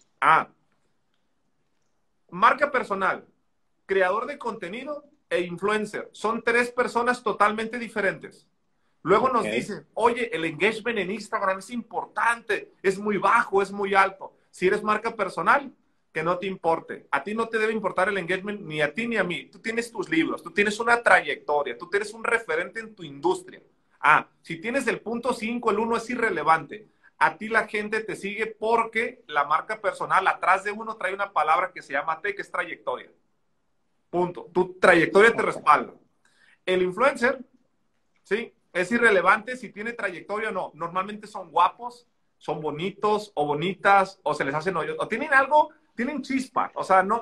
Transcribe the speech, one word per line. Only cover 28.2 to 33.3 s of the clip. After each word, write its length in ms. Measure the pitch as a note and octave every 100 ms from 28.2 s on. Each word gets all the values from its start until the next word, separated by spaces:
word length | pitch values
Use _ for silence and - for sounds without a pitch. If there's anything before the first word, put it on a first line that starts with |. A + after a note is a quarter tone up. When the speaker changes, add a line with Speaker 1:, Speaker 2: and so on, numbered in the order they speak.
| G3 G#3 A3
Speaker 1:
porque 760 | - G#3+ A#3 A3 A3 A#3+ - -
la 160 | D3 C#3+
marca 360 | D#3 - G#3+
personal 460 | G3 F#3 D3+ E3+ F#3
atrás 360 | D3 F3 F#3+
de 80 | G3+
uno 240 | G#3 A3+ G#3+
trae 160 | F#3
una 200 | G3 G3
palabra 380 | E3 D#3 E3 F3+
que 80 | F3
se 120 | D3
llama 280 | C#3+ D3 D#3+
T, 140 | G3+ G3
que 60 |
es 80 | E3
trayectoria. 580 | F3+ F3 - - B2 G2 _ _